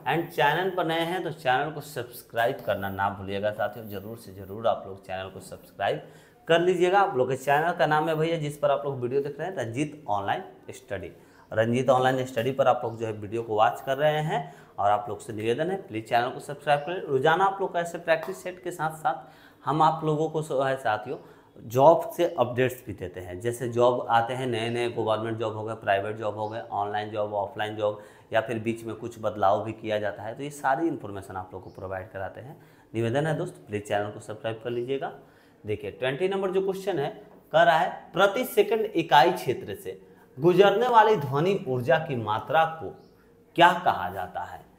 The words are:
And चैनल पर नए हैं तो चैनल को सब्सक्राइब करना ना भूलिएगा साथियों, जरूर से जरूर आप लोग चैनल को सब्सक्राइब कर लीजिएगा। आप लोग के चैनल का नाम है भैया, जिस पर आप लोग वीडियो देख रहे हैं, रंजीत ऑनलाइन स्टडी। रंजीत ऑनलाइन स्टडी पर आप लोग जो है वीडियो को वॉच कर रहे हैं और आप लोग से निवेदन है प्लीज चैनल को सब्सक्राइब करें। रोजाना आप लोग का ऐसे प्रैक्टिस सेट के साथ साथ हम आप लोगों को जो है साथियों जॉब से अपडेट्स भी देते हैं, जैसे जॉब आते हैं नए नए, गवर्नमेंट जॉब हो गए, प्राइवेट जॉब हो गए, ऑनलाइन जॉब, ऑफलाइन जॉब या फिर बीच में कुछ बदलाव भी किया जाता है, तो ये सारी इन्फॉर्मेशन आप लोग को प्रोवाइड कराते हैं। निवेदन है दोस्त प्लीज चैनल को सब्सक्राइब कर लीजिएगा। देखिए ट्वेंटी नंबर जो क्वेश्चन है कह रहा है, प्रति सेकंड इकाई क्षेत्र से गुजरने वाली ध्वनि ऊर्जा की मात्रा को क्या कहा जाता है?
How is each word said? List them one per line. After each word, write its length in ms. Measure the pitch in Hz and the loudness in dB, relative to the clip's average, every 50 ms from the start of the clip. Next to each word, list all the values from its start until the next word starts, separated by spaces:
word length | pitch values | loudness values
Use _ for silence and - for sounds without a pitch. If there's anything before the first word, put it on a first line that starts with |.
| - | -2
And 200 | 123 143 165 160 | 0 -2 -2 -2
चैनल 440 | - - - 147 143 151 170 190 190 | -4 0 2 2 2 2 2 -2 -2
पर 160 | 180 185 165 | -2 -2 -2
नए 140 | 160 160 165 | 0 0 -2
हैं 220 | 165 165 180 185 170 | -2 -2 -4 -4 -6
तो 60 | 165 | -8
चैनल 380 | 143 - - 127 127 135 147 156 | -10 -2 0 2 2 2 0 -4
को 100 | 151 147 | -6 -10
सब्सक्राइब 800 | - - - 127 113 - - - - _ - 117 117 127 135 - | -14 -10 -8 -10 -10 -10 -14 -20 -20 _ -2 0 0 0 0 -2
करना 280 | - 107 101 95 98 98 | -2 -4 -2 -2 -2 -6
ना 180 | 95 95 98 101 | -4 -2 -2 -2
भूलिएगा 400 | 101 98 95 95 101 98 101 107 | -2 -4 -8 -6 -4 -2 -2 -2
साथियों, 360 | 104 110 107 - - 120 110 104 | -2 -2 -4 -4 -4 -10 -12 -10
जरूर 280 | 104 95 98 107 117 120 | -12 -10 -10 -12 -14 -14
से 140 | - 101 95 | -16 -18 -16
जरूर 320 | 101 98 92 98 110 113 | -16 -12 -12 -12 -2 0
आप 180 | 110 95 - - | 0 0 0 -6
लोग 160 | 95 95 98 | -14 -14 -16
चैनल 260 | - - 92 92 95 95 | -12 -10 -10 -8 -8 -10
को 120 | 92 92 | -12 -14
सब्सक्राइब 640 | - - 92 90 - - - - 98 107 139 151 - - - - - - _ _ _ - | -14 -14 -16 -18 -18 -20 -6 -2 -2 -2 -2 -2 -8 -16 -20 -20 -20 -20 _ _ _ 2
कर 120 | 165 170 | 2 4
लीजिएगा। 400 | 175 180 185 175 180 180 185 202 | 4 2 4 4 4 4 4 4
आप 160 | 196 - - | 4 2 2
लोग 120 | 127 127 127 | 0 2 2
के 60 | 135 | 0
चैनल 360 | 127 - 143 139 147 160 175 | -2 2 2 2 4 2 0
का 140 | 175 175 165 | 2 2 2
नाम 220 | 151 151 151 156 165 | 2 4 2 2 0
है 60 | 160 | 0
भैया, 220 | 151 160 165 170 160 | 0 0 0 0 -2
जिस 180 | 147 147 147 - | -2 -6 -4 0
पर 120 | - 143 | 2 2
आप 120 | 139 - - | 2 2 0
लोग 140 | 143 135 123 | -4 -4 -4
वीडियो 200 | 120 120 127 143 | -4 0 0 0
देख 180 | 139 147 143 - | 0 -2 -6 -6
रहे 100 | 156 180 | -8 -6
हैं, 80 | 190 | -4
रंजीत 460 | - 120 113 110 131 151 147 - - - - | -4 -6 -4 -2 -4 -4 -4 -6 -12 -6 -4
ऑनलाइन 340 | 104 101 98 101 127 180 190 - - - - - | -4 -2 -2 -2 -4 -4 -6 -12 -18 -20 -18 -18
स्टडी। 380 | - - - - 101 92 90 82 - - - - - - - _ | -18 -18 -10 -8 -8 -8 -8 -12 -16 -18 -20 -20 -20 -20 -16 _
रंजीत 380 | - 107 113 117 120 127 123 123 | 0 2 2 2 2 2 4 4
ऑनलाइन 340 | 135 127 127 131 135 131 127 | 4 4 4 2 2 0 -2
स्टडी 260 | 127 - 117 113 131 | -4 -4 -2 -2 -2
पर 140 | 131 139 131 | 0 4 4
आप 140 | 127 120 - - | 4 4 2 0
लोग 120 | 113 113 110 | -6 -6 -4
जो 80 | 113 | -6
है 60 | 110 | -6
वीडियो 300 | 107 104 104 98 110 117 | -6 -8 -8 -6 -6 -6
को 140 | 113 - 107 | -4 -2 2
वॉच 240 | 104 110 123 - - | 4 4 4 2 -2
कर 160 | - 135 135 | -4 -4 0
रहे 260 | 135 151 151 151 151 | 2 2 2 2 2
हैं 320 | 156 160 196 240 - - - - - - _ - | -2 -2 -2 -4 -4 -6 -14 -20 -20 -18 _ 0
और 120 | 98 104 | 2 2
आप 160 | 104 104 - - | 2 2 0 -6
लोग 120 | 104 101 | -8 -8
से 120 | - - | -8 -10
निवेदन 380 | 110 104 107 113 120 139 156 175 | -8 -4 0 0 0 0 0 -4
है 60 | 196 190 | -4 -6
प्लीज 260 | - - 107 113 110 - | -8 -8 -8 -8 -4 0
चैनल 220 | 120 120 120 131 | 0 2 2 0
को 100 | 127 143 | -6 -8
सब्सक्राइब 400 | - - 143 143 - 151 143 143 | -10 -12 -12 -6 0 2 2 2
करें। 200 | 143 175 175 190 | 0 -6 -6 -6
रोजाना 420 | - - 139 131 127 156 165 180 190 | -4 0 0 4 4 4 4 6 4
आप 160 | 196 196 - | 2 2 -2
लोग 120 | 190 180 | -4 -2
का 80 | - 175 | -2 -4
ऐसे 180 | 170 170 - 165 | -4 -4 -8 -8
प्रैक्टिस 420 | - 165 160 160 - - 185 - | 2 2 2 2 0 -8 -10 -8
सेट 200 | - 185 180 - - | -10 -10 -10 -8 -10
के 60 | 175 | -10
साथ 260 | 170 - 151 160 156 | -6 -4 -4 -4 -4
साथ 680 | - - 151 165 - - - - - - - - _ - | -2 -2 -2 -2 -2 -10 -18 -20 -20 -20 -20 -20 _ -4
हम 180 | 131 143 156 | -2 2 4
आप 220 | 156 160 160 160 160 | 4 4 4 2 0
लोगों 240 | 156 151 147 160 156 | 0 0 2 0 -2
को 120 | 156 160 | -2 -4
जो 180 | 151 - 147 131 | -4 0 0 0
है 140 | 135 135 135 131 | 2 2 0 0
साथियों 400 | - 113 107 107 - 127 147 - - - - - _ _ _ | 0 0 0 0 -2 -8 -10 -10 -12 -20 -20 -20 _ _ _
जॉब 520 | - - 113 110 127 139 156 165 165 - - | -18 -14 0 4 8 10 10 10 8 4 -4
से 140 | - - 175 165 | 0 0 0 0
अपडेट्स 520 | - - 123 117 123 117 131 123 - - - | 2 0 0 0 2 2 2 0 0 -4 -12
भी 60 | - | -12
देते 280 | 98 - 98 87 - 92 | -10 -10 -10 -10 -10 -10
हैं, 180 | - 90 90 90 | -10 -10 -10 -6
जैसे 280 | 104 120 117 - 131 117 | -4 -4 -4 -4 -6 -2
जॉब 380 | 113 120 120 127 123 123 - - | 2 4 4 4 4 2 0 2
आते 240 | 117 117 117 123 127 | 2 2 2 2 -4
हैं 120 | 123 131 | -4 -2
नए 220 | 127 117 110 113 117 | -2 -2 -2 -2 -2
नए, 180 | 120 120 120 117 | -2 -2 -2 -2
गवर्नमेंट 480 | 117 120 107 107 110 107 110 117 113 110 | -2 -2 0 0 0 0 -2 -4 -4 -4
जॉब 180 | 113 110 104 | -4 -4 -4
हो 80 | 107 107 | -6 -8
गए, 100 | 110 110 | -8 -8
प्राइवेट 420 | 107 - 107 98 101 101 107 107 | -4 0 2 2 2 2 -4 -6
जॉब 200 | 113 113 104 101 | -4 -4 -6 -4
हो 120 | 107 107 107 | -4 -6 -6
गए, 120 | 110 117 - - | -6 -10 -10 -6
ऑनलाइन 380 | - 101 101 104 107 107 107 107 | -4 -4 -4 -2 -4 -6 -6 -6
जॉब, 220 | 107 107 104 104 104 | -4 -4 -4 -2 -2
ऑफलाइन 420 | 101 98 98 - 107 107 107 110 | -4 -4 -4 -4 -6 -6 -6 -4
जॉब 240 | 107 107 104 104 - - - - - - _ | -2 -2 -2 -2 -4 -14 -20 -20 -20 -14 _
या 80 | 110 110 | 0 0
फिर 180 | 110 - 117 113 | 0 0 -6 -4
बीच 260 | 107 117 113 113 113 | -2 -4 -4 -4 -8
में 100 | 113 107 | -10 -10
कुछ 220 | - 123 110 - 110 | -10 -12 -14 -12 -6
बदलाव 440 | 110 107 101 104 101 95 104 101 104 | -6 -6 -2 2 2 2 2 2 0
भी 80 | 113 | -6
किया 260 | 107 - - 107 107 107 | -8 -8 -6 -4 -4 -2
जाता 240 | 104 101 - - | -2 -4 -6 -8
है, 120 | 101 110 117 | -12 -12 -10
तो 80 | 131 | -10
ये 80 | 139 147 | -10 -10
सारी 360 | 147 - - 131 139 156 165 165 | -10 -4 0 0 0 2 0 -2
इन्फॉर्मेशन 480 | 147 117 - 101 98 98 92 - 95 | -2 -4 -8 -10 -10 -12 -12 -10 -10
आप 140 | 92 92 - | -12 -10 -10
लोग 100 | - 92 95 | -14 -16 -16
को 60 | - | -16
प्रोवाइड 400 | - - 95 92 95 95 95 95 | -14 -12 -10 -8 -8 -8 -10 -10
कराते 300 | - 95 95 92 - - | -10 -10 -10 -10 -10 -14
हैं। 160 | 113 135 156 - - - - _ _ _ - | -16 -16 -18 -20 -20 -20 -20 _ _ _ -4
निवेदन 320 | 110 117 117 120 143 151 | -2 -2 0 0 0 0
है 100 | 160 151 | 0 -2
दोस्त 260 | 139 175 180 - - - | -4 -4 -8 -10 -16 -12
प्लीज 200 | - 104 104 101 - | -8 -8 -8 -4 -2
चैनल 220 | 107 101 104 107 | -2 -2 -2 -4
को 100 | 107 107 | -8 -12
सब्सक्राइब 400 | - - 107 - - 113 110 - - | -14 -14 -14 -8 -6 -8 -8 -6 -8
कर 60 | 123 | -6
लीजिएगा। 420 | 120 120 120 127 135 139 160 190 - - - - _ _ _ _ _ _ - | -4 -4 -4 -4 -4 -4 -4 -8 -10 -12 -20 -20 _ _ _ _ _ _ -6
देखिए 260 | 104 107 - - 98 | -6 -6 -6 -6 -12
ट्वेंटी 360 | 92 - 127 127 139 151 185 185 | -8 -4 -4 -4 -2 0 -2 -2
नंबर 220 | 196 196 196 190 | 0 -2 -2 0
जो 120 | 185 190 | 0 0
क्वेश्चन 360 | 190 196 185 - - 202 185 147 | 0 0 -4 -4 -4 -4 -2 -2
है 120 | 143 160 - - - - - - _ _ | -4 -4 -6 -10 -18 -20 -20 -20 _ _
कह 100 | - 156 | 4 6
रहा 160 | 170 170 160 160 | 6 8 6 4
है, 120 | 180 196 - - - - | 2 0 -2 -8 -16 -6
प्रति 320 | - 170 196 202 - 254 247 | 2 4 4 4 4 0 -4
सेकंड 400 | - - 214 202 - 226 220 214 | 2 4 4 4 4 2 0 0
इकाई 460 | 208 - 170 156 - 156 143 160 175 | 0 0 -2 2 6 8 8 8 8
क्षेत्र 420 | 180 - - 139 113 - - 101 98 | 4 0 -2 -4 -4 -4 -4 -10 -10
से 260 | - - 92 92 - - - - - - _ _ 127 | -10 -10 -12 -12 -12 -18 -20 -20 -20 -20 _ _ 2
गुजरने 500 | 139 175 175 180 202 202 196 214 240 254 | 4 4 8 8 8 8 6 4 2 6
वाली 280 | 240 226 214 220 214 - | 8 8 8 8 6 2
ध्वनि 400 | 135 123 131 139 160 190 202 - - 131 | 2 -2 0 2 2 2 0 0 -2 -2
ऊर्जा 300 | 127 123 120 120 165 156 | -2 -2 2 2 2 2
की 180 | 156 156 139 117 | 2 -2 -4 -4
मात्रा 460 | 110 104 107 113 - - 139 160 160 156 | -2 -2 -2 -2 -2 2 2 4 4 2
को 160 | - - 98 90 - - - - _ _ _ _ _ _ _ _ _ | 0 -8 -10 -12 -12 -14 -20 -20 _ _ _ _ _ _ _ _ _
क्या 160 | 165 170 180 180 180 160 | 8 8 8 8 4 0
कहा 240 | 131 95 92 92 90 | 0 0 0 -4 -6
जाता 340 | 95 98 90 90 90 87 90 | -6 -6 -8 -8 -8 -10 -10
है? 200 | 90 90 - - _ _ | -10 -12 -18 -18 _ _